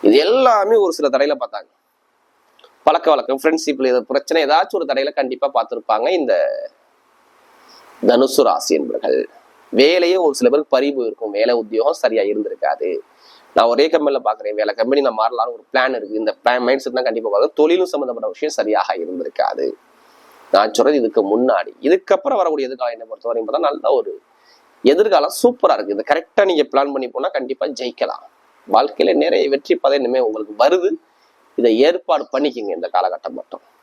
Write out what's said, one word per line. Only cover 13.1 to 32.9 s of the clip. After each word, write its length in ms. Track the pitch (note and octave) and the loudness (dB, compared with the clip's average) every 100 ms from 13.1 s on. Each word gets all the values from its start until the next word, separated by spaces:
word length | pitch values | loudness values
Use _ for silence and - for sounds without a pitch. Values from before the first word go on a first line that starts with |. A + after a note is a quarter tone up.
| _ _ - _ - | _ _ -20 _ 0
நான் 140 | A#2 | 2
ஒரே 120 | A#2+ D#3 | 2 2
கம்பெனில 260 | D#3+ D3 C#3 A2+ | 2 0 -2 -2
பாக்குறேன் 300 | A2 G#2 G#2+ | -4 -6 -2
வேலை, 120 | G#2+ G#2+ | -2 0
கம்பெனி 220 | A#2 C#3 C3+ | 0 2 0
நான் 120 | A2 | 0
மாறலாம்னு 340 | A2+ A#2+ A#2 A#2 | -2 -2 -6 -6
ஒரு 80 | - | -4
பிளான் 240 | C3+ B2+ B2 | -2 0 -2
இருக்கு, 220 | G2+ G#2+ | -6 -4
இந்த 120 | A2 - | -4 0
பிளான் 220 | A#2+ B2 B2 | 0 2 2
மைண்ட் 160 | C3+ | 0
செட் 120 | C3 B2+ | -2 -4
தான் 80 | B2+ | -2
கண்டிப்பா 200 | A2+ A2 | -2 -2
பார்க்கணும். 240 | G2+ C#3+ - | 0 0 2
தொழிலும் 300 | D3+ F3+ F3+ | 2 2 0
சம்பந்தப்பட்ட 360 | D3 C3 A#2 A2 | -2 -6 -6 -8
விஷயம் 200 | - D3+ D3 | -6 -8 -4
சரியாக 360 | G#2+ G#2 - F#2+ | -2 -2 -2 -4
இருந்திருக்காது. 640 | E2 F2+ D2+ - - G#1 C2+ - _ _ _ _ _ _ - | -6 -8 -10 -4 -4 -2 -6 -8 _ _ _ _ _ _ -2
நான் 200 | F#2+ A2 - | 0 0 0
சொல்றது 240 | B2+ D3 | 0 2
இதுக்கு 200 | A2+ A2+ G2 | 0 0 0
முன்னாடி. 400 | G#2+ B2+ G2+ E2+ - C#3 | 0 2 0 -2 -6 0
இதுக்கப்புறம் 520 | F#3 - F#3+ C#4 B3 | 0 2 -2 0 -2
வரக்கூடிய 280 | F3 D3+ C3 | 0 -2 -6
எதிர்காலம் 280 | B2+ B2 A2+ | -6 -6 -6
என்ன 100 | A2+ | -14
பொறுத்தவரையும் 380 | A2 A#2 A#2 A2 | -10 -6 -4 -2
பார்த்தா 180 | C3+ D3 | -2 -2
நல்ல 240 | D3 - C3+ | -2 0 0
ஒரு 140 | - E2+ _ _ _ _ _ _ A#2+ | -2 -10 _ _ _ _ _ _ 2
எதிர்காலம் 420 | D#3+ G#3+ F3 D3+ - | 4 4 2 0 0
சூப்பரா 360 | A#3+ B3 F3+ B2 | 0 2 0 2
இருக்கு. 200 | F#2+ G2+ | -2 -6
இதை 100 | - | -2
கரெக்டா 320 | D3+ E3+ - G3 | -2 0 0 2
நீங்க 140 | E3 C3 | 2 2
பிளான் 220 | C#3 C#3+ | 0 0
பண்ணி 140 | C#3 B2+ - | -2 -6 -6
போனா 140 | C#3 C#3+ | -4 -4
கண்டிப்பா 280 | B2+ C3+ F3+ B2+ | -6 -6 -6 -6
ஜெயிக்கலாம். 440 | B2+ - - - - _ _ _ - | -10 -6 -6 -6 -14 _ _ _ 0
வாழ்க்கையில 440 | A2 C#3+ - F3+ E3 | 0 0 0 0 2
நிறைய 200 | D#3 F#3 C#3+ | 2 0 0
வெற்றி 220 | C#3 - F3 | -2 -2 0
பாதை 160 | C#3 C#3+ | 0 0
இனிமே 220 | B2 C3 A#2+ | 0 0 -2
உங்களுக்கு 260 | A2 G#2+ G#2 | -4 -10 0
வருது. 260 | C3 F3+ F3+ E3 _ _ _ _ _ - | 2 2 0 -4 _ _ _ _ _ 0
இதை 100 | A#2+ A2 C#3+ | 2 4 2
ஏற்பாடு 380 | F3 - D#3 - | 2 -2 -2 -2
பண்ணிக்கோங்க 400 | C3 D3 B2 G2+ E2 | -2 -2 -4 -8 -8
இந்த 100 | F2 | -4